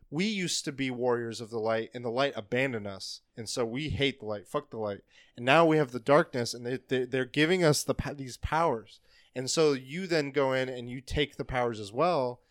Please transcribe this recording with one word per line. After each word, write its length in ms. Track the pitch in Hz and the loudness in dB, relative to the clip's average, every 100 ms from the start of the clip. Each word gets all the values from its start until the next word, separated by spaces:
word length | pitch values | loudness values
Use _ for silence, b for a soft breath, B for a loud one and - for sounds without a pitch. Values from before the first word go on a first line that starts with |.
| - | -8
"We 160 | 147 202 | -2 -2
used 380 | 208 170 - 160 | 0 -2 -4 -4
to 60 | |
be 180 | 135 135 | -4 -4
warriors 500 | 123 123 120 117 110 | 0 0 0 -2 -8
of 80 | 110 | -8
the 100 | 113 | -2
light, 320 | 110 113 113 | 0 0 -2
and 100 | 123 | -6
the 60 | 120 | -4
light 240 | 120 143 113 | 0 0 -2
abandoned 500 | 101 123 135 113 101 | -2 0 0 -2 -6
us, 360 | 95 - - _ | -10 -12 -14 _
and 140 | - 110 | -14 -8
so 160 | - | -4
we 240 | 117 123 156 | -2 -2 -4
hate 320 | 147 139 120 | 0 0 -2
the 60 | 107 | -6
light. 200 | 104 - | -8 -6
Fuck 220 | 147 - | -6 -6
the 60 | 113 | -4
light. 240 | 104 98 - b b - | -4 -4 -10 b b -4
And 100 | 120 | 4
now 180 | 156 | 6
we 140 | 165 156 | 6 6
have 140 | 139 | 2
the 60 | 123 | 0
darkness, 520 | 110 147 165 127 117 | 4 4 4 0 -4
and 140 | 120 120 | -4 -6
they, 120 | 131 - | -6 -2
they, 160 | 131 123 | -2 0
they're 180 | 131 | -2
giving 400 | 127 143 156 185 | -2 2 2 4
us 180 | 165 147 | 4 4
the 120 | - | 0
pa-, 180 | 127 139 | -2 -4
these 240 | 143 131 - | -8 -10 -10
powers." 640 | - 156 165 117 101 - b b b | -2 2 2 0 -4 -20 b b b
And 160 | 127 131 | -8 -2
so 220 | - 156 | 2 4
you 340 | 135 131 160 190 | 2 -2 -8 0
then 260 | 165 143 | 0 2
go 200 | 139 135 | 2 2
in 160 | 131 131 | 2 0
and 220 | 127 120 | -4 -8
you 100 | 123 | -10
take 360 | - 151 143 - | -6 -2 -2 -4
the 80 | |
powers 360 | 131 127 120 107 | -6 -2 -2 -2
as 120 | 101 | -6
well 480 | 117 170 160 123 120 b | 0 2 2 0 -4 b